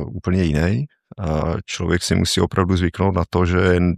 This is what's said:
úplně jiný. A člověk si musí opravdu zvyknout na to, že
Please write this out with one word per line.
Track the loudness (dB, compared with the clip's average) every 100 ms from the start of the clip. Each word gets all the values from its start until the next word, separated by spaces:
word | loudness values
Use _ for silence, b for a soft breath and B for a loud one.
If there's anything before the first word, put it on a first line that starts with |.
| -6
úplně | -6 -2 0
jiný. | 2 2 0 0 -4 _ -20 -8
A | -4 -2 -2 -4 -8
člověk | -6 -2 0
si | 0 0
musí | 0 0
opravdu | 0 0 2 2
zvyknout | 0 0 0 0
na | 0
to, | 0 2
že | 2 2 4 2